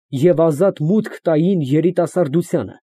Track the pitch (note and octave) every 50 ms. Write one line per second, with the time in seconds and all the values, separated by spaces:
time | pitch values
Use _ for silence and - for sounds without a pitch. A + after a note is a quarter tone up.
0 | _ - C#3 B2 D#3 F3+ E3 D#3 E3 E3 D3 C#3 G3 F#3+ - - D3+ D#3+ G#3 A3
1 | A3 - - - - E3+ D#3+ D3+ E3 G3 G3+ E3+ C#3 B2 D3 D#3+ E3 F3+ F3+ F3+
2 | E3+ D3+ - F#3 E3 C3 D3 E3+ - - F3+ C#3+ G2+ - - - _